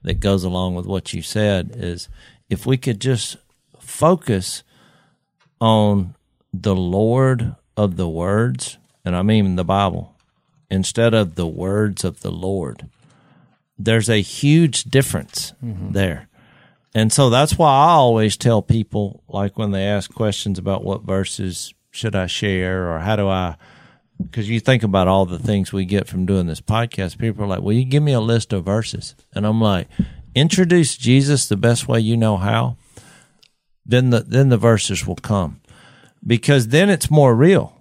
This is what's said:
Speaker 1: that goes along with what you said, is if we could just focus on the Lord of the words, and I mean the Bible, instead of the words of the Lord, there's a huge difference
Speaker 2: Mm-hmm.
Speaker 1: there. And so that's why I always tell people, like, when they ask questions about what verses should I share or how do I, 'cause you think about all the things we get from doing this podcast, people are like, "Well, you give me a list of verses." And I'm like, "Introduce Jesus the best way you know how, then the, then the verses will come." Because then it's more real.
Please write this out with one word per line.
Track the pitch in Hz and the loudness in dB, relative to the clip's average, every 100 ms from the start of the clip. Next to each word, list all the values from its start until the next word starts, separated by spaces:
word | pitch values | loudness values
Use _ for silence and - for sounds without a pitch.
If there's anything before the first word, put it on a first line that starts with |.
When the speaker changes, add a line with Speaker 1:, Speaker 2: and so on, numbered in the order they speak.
Speaker 1:
that | - - | -4 -2
goes | 101 98 | 2 0
along | 90 90 92 | 0 -2 -4
with | 90 92 | -4 -6
what | 95 - | -6 -6
you | - | -10
said, | 78 107 104 95 87 | -6 0 2 0 -2
is | - 90 87 - - - _ _ | -8 -10 -10 -14 -20 -20 _ _
if | 117 - | -6 -2
we | 131 | -2
could | 131 104 | -2 -4
just | 127 123 - - _ _ _ _ | -2 -2 -4 -14 _ _ _ _
focus | - - 151 180 - 101 90 - _ _ _ _ _ _ _ _ _ _ | -20 -2 2 2 0 -2 -2 -12 _ _ _ _ _ _ _ _ _ _
on | 113 110 104 101 90 - _ _ _ | 2 4 4 2 -2 -10 _ _ _
the | 95 98 | -6 -2
Lord | 95 90 92 110 123 131 127 117 - _ - | 0 0 0 2 2 2 0 -4 -8 _ -2
of | 104 87 | -2 0
the | 90 | -4
words, | 80 90 101 120 127 - - _ _ | -4 -2 0 0 -4 -10 -16 _ _
and | - 90 | -6 -2
I | |
mean | 98 110 98 90 | 2 2 2 0
the | |
Bible, | 87 98 98 87 82 _ _ _ _ _ _ | 0 2 0 -2 -12 _ _ _ _ _ _
instead | 95 - - 117 | -4 -2 0 2
of | 113 98 82 | 2 0 -4
the | 85 | -6
words | 82 92 101 107 90 | -6 -4 -2 -2 -2
of | 92 - | -8 -6
the | 101 | -10
Lord, | 85 92 98 76 60 - _ _ _ _ _ _ _ _ _ | -8 -6 -6 -6 -10 -18 _ _ _ _ _ _ _ _ _
there's | 101 113 110 | 0 0 2
a | 110 | 0
huge | 95 - 143 156 170 113 | 0 -2 4 4 4 0
difference | 120 135 135 - - - - - | 0 0 0 -4 -8 -12 -12 -12
Speaker 2:
Mm-hmm. | 120 98 98 | -12 -10 -6
Speaker 1:
there. | 98 95 82 - _ _ _ _ _ _ 113 | -2 -2 -2 -12 _ _ _ _ _ _ 0
And | 110 | 0
so | - 135 | 4 4
that's | 117 151 - | 4 2 2
why | 160 | 4
I | 135 151 | 6 6
always | 165 127 113 107 98 | 6 4 4 2 0
tell | 123 113 | 2 2
people, | - 113 104 107 101 - _ | 2 -2 0 -4 -6 -8 _
like, | 101 101 - | -6 -6 -4
when | 107 | -6
they | 98 | -4
ask | 98 104 92 | -2 -2 -4
questions | - 110 98 - 95 | -4 -4 -2 -6 -6
about | 95 95 | -4 -4
what | 95 98 | -4 -8
verses | 107 95 95 - 95 85 - _ _ | -4 -4 -4 -6 -8 -8 -14 _ _
should | - 113 | -8 -4
I | 101 90 | -4 -4
share | - 104 95 92 92 90 | -4 -2 -2 -2 -4 -4
or | 82 | -4
how | 87 107 | -2 -2
do | 98 | 0
I, | 95 90 80 _ _ _ _ _ _ - | -2 -4 -8 _ _ _ _ _ _ -10
'cause | - 101 | -8 -4
you | 113 | -4
think | - 127 | 2 2
about | 107 95 92 | 2 2 4
all | 95 92 | 4 2
the | 87 | -2
things | 117 101 92 | -2 -2 -2
we | 98 92 | -4 -2
get | 101 - | -2 -2
from | 90 | -4
doing | 92 98 87 | 0 0 0
this | 80 | -6
podcast, | - 110 117 - 95 - | -4 -2 -2 -4 -8 -4
people | 113 104 | -6 -4
are | 101 | -4
like, | 92 | -4
"Well, | 92 | 0
you | 110 | 0
give | 127 139 | 2 0
me | 147 | 2
a | 131 | 0
list | 110 117 - | 0 0 0
of | 104 | -4
verses." | 87 104 110 - - - _ | -2 -2 -2 -8 -12 -18 _
And | - | -4
I'm | 104 110 | -2 2
like, | 110 95 - - - - - - | 2 0 -4 -6 -6 -6 -6 0
"Introduce | 156 - 180 175 147 - | 2 2 2 4 2 0
Jesus | 120 127 139 143 - | 2 4 4 0 0
the | 101 | 0
best | 113 120 - | 2 0 0
way | 120 | 0
you | 110 117 | 0 2
know | 113 101 | 2 0
how, | 98 113 123 120 _ - - - _ _ _ _ _ _ | 0 0 -2 -6 _ -20 -20 -20 _ _ _ _ _ _
then | - 123 127 | 0 2 4
the, | 120 | 2
then | - 120 139 | 2 2 4
the | 120 | 4
verses | 117 110 - 95 | 4 2 0 -6
will | - 87 | -6 -8
come." | - 104 82 71 _ - - _ _ _ | -2 -2 -2 -6 _ -20 -20 _ _ _
Because | - 117 - 143 113 | -2 -2 2 2 4
then | 139 202 | 2 2
it's | 175 - | 2 2
more | 151 139 | 4 6
real. | 113 151 185 - _ | 6 6 4 0 _